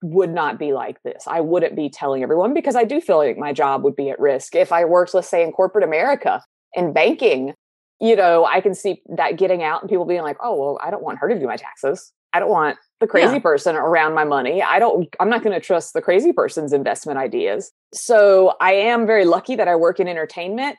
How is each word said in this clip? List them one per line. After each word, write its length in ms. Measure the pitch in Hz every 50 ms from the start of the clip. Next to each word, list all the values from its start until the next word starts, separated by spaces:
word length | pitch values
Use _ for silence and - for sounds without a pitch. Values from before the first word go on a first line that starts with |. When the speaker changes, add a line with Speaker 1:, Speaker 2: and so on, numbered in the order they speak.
Speaker 1:
would 280 | 185 156 165 190 185 170
not 260 | 165 170 156 139 113 -
be 140 | 156 147
like 300 | 135 127 120 113 - -
this. 220 | _ 123 - - -
I 160 | - 151 165
wouldn't 340 | 151 160 170 180 165 - -
be 140 | 156 151 135
telling 320 | - - 151 139 139 131
everyone 320 | 127 127 151 170 185 233 294
because 200 | 320 - 285 233
I 100 | 247 233
do 180 | 226 294 320
feel 160 | - - 180 156
like 180 | 147 127 110
my 160 | - 147 147
job 320 | 143 147 147 139 139 131 135
would 100 | 143 135
be 140 | - 139 135
at 100 | - -
risk. 360 | 147 143 131 135 - - -
If 180 | 170 - -
I 140 | 175 170 175
worked, 260 | 160 175 180 180 175
let's 160 | - 185 175 -
say, 140 | 196 175
in 100 | 170 160
corporate 320 | - - 185 180 185 208 185
America, 580 | 156 156 160 208 269 285 - - 127 - - - _ _ _ _ _
in 220 | - 180 175 156 139
banking, 580 | 156 160 226 311 - 262 202 147 131 131 139 - _ _ _ _ _ _ _ _ _
you 160 | 208 226 226
know, 300 | 196 185 175 170 170 170
I 160 | 120 151 190
can 120 | 185 202 185
see 280 | - - 196 165 - _ - 170
that 220 | 170 165 - 170
getting 260 | 160 190 185 185 175
out 200 | 160 151 156 -
and 80 | - -
people 160 | 196 180 170
being 160 | 160 175 175
like, 160 | 160 147 143 -
"Oh, 160 | - 240 202 143
well, 200 | 139 143 139 -
I 80 | - 165
don't 120 | 202 190
want 160 | 156 151 - 135
her 100 | 143 190
to 100 | 233 185
do 80 | 135
my 100 | 117 110
taxes. 580 | 120 - - - - - 135 170 185 - _ _ _ _ _
I 80 | - 175
don't 80 | - -
want 300 | 202 165 151 147 - - _ _ _ _
the 60 | 226
crazy 280 | 214 - 180 226 233 269
Speaker 2:
Yeah. 60 | 285
Speaker 1:
person 360 | - 170 147 143 - 180 160
around 380 | 151 127 160 170 160 156 156 160
my 100 | 156 151
money. 380 | 147 143 135 123 127 165 190
I 160 | - - 156 190
don't, 280 | 233 226 - 180 170 - - -
I'm 80 | 180 208
not 140 | 247 247
gonna 180 | 220 214 185 165
trust 320 | - - 190 165 - -
the 80 | - 165
crazy 320 | - - - 196 269 349
person's 400 | - - - - - 165 151 135
investment 460 | 147 139 135 110 - - - 151 139 135
ideas." 540 | 135 113 110 120 87 98 104 175 196 - _ _ _ _
So 640 | - - - - 233 214 202 202 190 190 190 185 - -
I 140 | 175 196
am 340 | 190 196 208 233 240 233 226
very 200 | 214 220 208 185
lucky 280 | 170 170 185 - - 262
that 120 | 220 196 180
I 80 | 175
work 240 | 165 165 170 180 -
in 80 | 185 180
entertainment. 680 | 175 160 156 156 - 175 170 185 214 240 269 285 -